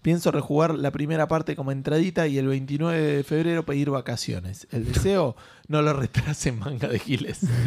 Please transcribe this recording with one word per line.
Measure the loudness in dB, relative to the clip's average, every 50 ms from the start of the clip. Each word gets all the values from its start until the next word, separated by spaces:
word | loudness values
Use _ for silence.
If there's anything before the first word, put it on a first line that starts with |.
Pienso | 0 2 2 2 2 2
rejugar | 2 2 0 0 2 2 4 2 2
la | 0 -2 -2
primera | -2 -2 -2 -2 0 0 0 0
parte | 0 0 -2 -2 -4
como | -4 -4 -4
entradita | -4 -4 -2 0 2 2 2 2 2 0 0
y | 2 2 0
el | 2 2
veintinueve | 0 0 -2 -2 -2 -2 0 0 0 2 2 2 2 0
de | 0
febrero | 0 0 0 2 2 0 0 0
pedir | 0 0 0 0 0
vacaciones. | 0 -2 -2 -4 -6 -4 -4 -4 -6 -6 -6 -8 -10 -12 -12 -8
El | -6 -4 -2 0
deseo, | 2 2 4 4 4 4 2 0 -2 -6 -12 -20 -20 -20 -8 -2
no | 0 2 4
lo | 4 2
retrase, | 2 0 0 0 0 0 0 -2 -2 -2 -2 -2
manga | -2 -4 -6 -4 -4 -2 -2
de | -2 -2
giles. | -2 -2 -2 -2 -2 -4 -4 -2 0 0 2 4 4